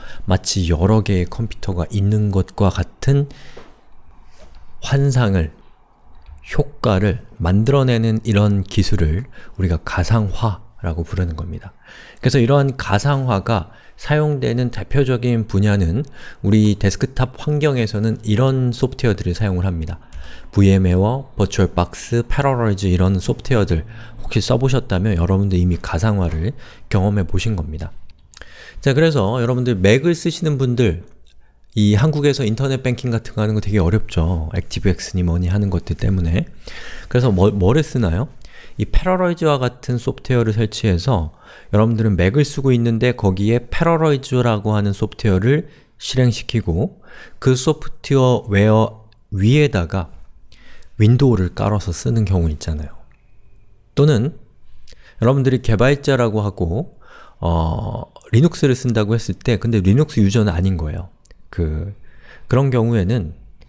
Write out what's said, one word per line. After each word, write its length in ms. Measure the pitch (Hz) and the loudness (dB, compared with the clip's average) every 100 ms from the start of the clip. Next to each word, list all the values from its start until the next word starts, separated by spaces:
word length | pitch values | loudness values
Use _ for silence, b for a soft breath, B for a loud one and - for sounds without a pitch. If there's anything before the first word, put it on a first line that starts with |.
| B B | B B
마치 440 | - 95 - 98 85 | -2 -2 0 -2 0
여러 320 | 78 95 110 | 2 4 2
개의 240 | 101 92 | 2 0
컴퓨터가 640 | 85 - 110 - - 87 80 | -2 -4 -8 -6 -6 -4 -4
있는 400 | 104 101 107 104 | -2 0 2 0
것과 400 | 95 - - 98 | 0 -2 0 0
같은 580 | - - - 131 139 143 B B B B B B - - - - - - - - - | 0 -6 -2 0 2 0 B B B B B B -20 -20 -20 -20 -20 -20 -18 -16 -10
환상을, 680 | - 135 139 127 110 95 78 - - _ _ _ - - - - - - | -2 2 2 2 2 2 0 -6 -20 _ _ _ -20 -20 -20 -20 -6 -2
효과를 680 | 147 - 113 92 101 - - - | -2 -2 0 2 2 -2 -6 -4
만들어내는 840 | 87 101 113 139 131 117 113 110 | 2 2 4 2 2 2 0 0
이런 380 | 110 101 104 101 | 0 2 4 2
기술을 640 | - - 95 90 78 87 131 B B B | 0 0 2 2 2 0 -6 B B B
우리가 220 | 92 82 | -2 -2
가상화 840 | - - - 113 101 - 117 90 - - | -4 -4 0 0 0 -2 -4 -4 -12 -10
라고 200 | 90 82 | -6 -6
부르는 340 | 82 90 87 78 | -6 -4 -4 -6
겁니다. 360 | 85 - - - B B B B | -10 -10 -16 -20 B B B B
그래서 180 | 127 135 | 0 2
이러한 380 | 117 143 139 127 | 4 4 2 -2
가상화가 960 | - 101 143 139 127 101 - 107 - B B B | -2 0 0 0 0 -2 0 -2 -4 B B B
사용되는 760 | - 151 151 143 123 120 123 | -2 0 0 0 -2 -2 -2
대표적인 760 | - - 147 131 123 123 117 107 | -4 -2 0 2 0 0 0 0
분야는 580 | 98 104 101 82 104 151 B B B | 0 2 2 0 -2 -4 B B B
우리 340 | 98 107 104 101 | 2 4 4 2
데스크탑 560 | 101 - 131 - 127 - | 0 0 -4 -2 -4 -4
환경에서는 800 | - 147 151 131 107 107 110 107 | -4 0 0 0 -2 -2 -2 -2
이런 480 | 107 104 135 131 123 | 0 2 2 2 -2
소프트웨어들을 640 | 120 127 - 123 95 90 | 0 -2 0 -2 0 -2
사용을 300 | 87 104 90 | -2 -2 0
합니다. 340 | 92 85 80 82 B B B B B | -2 -4 -6 -10 B B B B B
브이엠웨어, 800 | - 98 95 92 90 104 131 139 - | 4 6 6 4 4 2 0 -6 -2
버추얼박스, 880 | 98 - 92 - 90 - - 117 117 | -2 0 0 0 -2 -4 -4 -2 0
패러라이즈 580 | - 139 123 113 95 98 | 0 0 0 0 0 2
이런 320 | 90 92 95 | 2 2 0
소프트웨어들 640 | - 117 - 120 95 82 - B B B | -2 -4 0 0 2 -2 -4 B B B
혹시 180 | - 110 | -4 -2
써보셨다면 760 | - 123 131 131 - 90 107 90 | 0 0 2 0 0 -2 0 0
여러분들 420 | 87 95 101 90 | 2 2 2 2
이미 200 | 90 82 | 0 -2
가상화를 720 | - 80 110 101 87 80 95 - B B B | -4 -2 0 0 -2 -2 -6 -8 B B B
경험해 380 | 104 101 101 87 | 0 0 0 0
보신 300 | - 113 95 | -2 -2 -4
겁니다. 340 | 76 78 82 - - - - - B B B B | -6 -8 -10 -12 -16 -20 -20 -20 B B B B
자, 120 | 139 | 0
그래서 480 | 131 165 143 95 123 | 2 2 2 0 0
여러분들 360 | 117 127 123 101 | 0 0 0 0
맥을 380 | 98 127 170 | 2 2 2
쓰시는 440 | 165 170 - 160 139 | -2 -4 -4 -2 -2
분들, 460 | 131 123 110 85 - - - - - _ - | 0 0 0 0 -8 -20 -20 -20 -20 _ -6
이 200 | 110 104 | 2 4
한국에서 500 | 104 156 147 143 131 | 4 2 2 0 0
인터넷 380 | 127 113 135 131 | -2 -2 -2 -2
뱅킹 280 | 131 120 127 | -2 -4 -2
같은 240 | 113 - | -4 -4
거 80 | - | -4
하는 120 | 107 | -2
거 60 | 107 | 0
되게 180 | 104 104 | 0 2
어렵죠. 720 | 85 107 - 90 82 85 80 | 2 2 0 0 0 -2 -4
액티브엑스니 680 | 90 - - 95 87 - 92 | -6 -6 -2 -2 -2 -4 -2
뭐니 260 | 87 85 90 | 0 0 0
하는 220 | 104 101 | 0 0
것들 260 | 90 - 82 | -2 -4 -4
때문에. 500 | 107 95 80 90 - B B B B B B | 0 0 0 0 -2 B B B B B B
그래서 220 | 123 127 | 0 2
뭐, 200 | 95 101 | 4 4
뭐를 320 | 101 92 147 | 4 2 2
쓰나요? 460 | 147 131 95 87 - - B B B B | 0 0 0 0 -4 -10 B B B B
이 60 | |
패러라이즈와 760 | 170 - 185 185 180 165 160 139 | 2 2 4 0 0 0 0 2
같은 400 | 123 - - 120 | 0 -4 -6 -4
소프트웨어를 540 | - - - 123 110 | -4 -6 -2 0 2
설치해서 800 | 107 110 - 110 85 135 101 78 B B B B | 0 -2 -2 0 0 0 0 -2 B B B B
여러분들은 440 | 104 113 113 110 87 | 2 4 2 2 2
맥을 280 | 90 139 | 2 2
쓰고 280 | 139 - 135 | 0 0 2
있는데 400 | 123 117 113 123 | 2 2 2 0
거기에 560 | 120 101 92 104 120 - | 2 0 2 2 0 0
패러라이즈라고 1040 | - 170 165 160 139 120 127 120 107 107 | 0 2 2 2 0 0 0 2 0 0
하는 180 | 107 101 | 0 0
소프트웨어를 760 | 98 107 - 110 92 113 147 - B B B | -2 -6 -2 2 2 2 0 -2 B B B
실행시키고 1040 | - 131 123 - - 170 - 82 156 - B B B B | -4 0 2 0 -4 -4 -2 -2 -2 -8 B B B B
그 180 | 131 127 | 0 2
소프트웨어 1500 | 160 151 - - - 135 127 113 - 101 107 110 110 - - _ - | 0 -2 -4 -8 -2 2 2 0 0 2 4 4 2 -4 -20 _ -8
위에다가 800 | 98 104 147 147 95 85 95 82 - - - - b b b b b | 0 2 4 2 0 -2 -4 -6 -12 -20 -20 -20 b b b b b
윈도우를 560 | 107 120 135 104 90 | 4 6 4 4 0
깔아서 380 | - 104 104 90 | -2 -2 -2 -4
쓰는 320 | 82 123 117 | -4 -2 0
경우 260 | 95 92 82 | 0 0 0
있잖아요. 380 | 76 - 76 73 - - - _ - - - - - _ | -2 -6 -8 -8 -14 -18 -20 _ -20 -20 -20 -20 -20 _
또는 420 | - 147 113 135 - - - - - - b b b | 2 4 4 0 -6 -20 -20 -18 -16 -18 b b b
여러분들이 400 | 117 139 127 123 | 2 4 2 0
개발자라고 800 | 120 104 127 143 143 131 117 107 | 2 4 4 2 0 2 2 0
하고, 560 | 101 - 85 101 180 - B B B B | -2 -2 -4 -4 -6 -12 B B B B
어, 640 | 82 82 82 - 104 - - - - | -2 0 0 -2 -6 -8 -12 -18 0
리눅스를 420 | 113 165 - 139 | 4 4 2 0
쓴다고 400 | 123 123 110 104 | 0 0 0 0
했을 200 | 113 - | -2 -4
때 240 | 92 - 110 | -4 -2 -2
근데 220 | 120 110 | 0 2
리눅스 400 | 92 123 147 117 | 4 4 2 2
유저는 320 | 98 113 104 | 2 4 2
아닌 240 | 85 95 85 | 0 0 -2
거예요. 320 | 78 78 90 _ - - - | -4 -8 -10 _ -20 -20 -12
그, 460 | - 80 78 92 - B B B B B | -4 -4 -4 -8 -12 B B B B B
그런 220 | 123 139 | 2 2
경우에는 640 | 127 117 117 90 120 78 - - - | 2 2 2 2 0 -4 -10 -20 -20